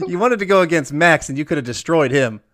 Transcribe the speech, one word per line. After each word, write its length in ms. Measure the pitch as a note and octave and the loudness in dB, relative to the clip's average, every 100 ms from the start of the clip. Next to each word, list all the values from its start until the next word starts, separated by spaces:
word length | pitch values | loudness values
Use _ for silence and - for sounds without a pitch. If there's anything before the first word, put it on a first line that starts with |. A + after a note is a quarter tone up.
| F#3 | -6
You 100 | F3 | -2
wanted 220 | A#3+ A#3 | 0 0
to 60 | F#3+ | 2
go 160 | G3 | 2
against 320 | E3+ E3 C#3 | 2 0 -2
Max, 340 | C#3+ E3+ D3+ - | 2 4 4 0
and 80 | C#3 | -8
you 60 | D3 | -4
could 120 | D3 | -4
have 80 | A#2+ | -4
destroyed 460 | A#2 - E3 C#3 | -8 -2 0 2
him. 300 | C#3 B2 G#2+ _ | 0 -2 -4 _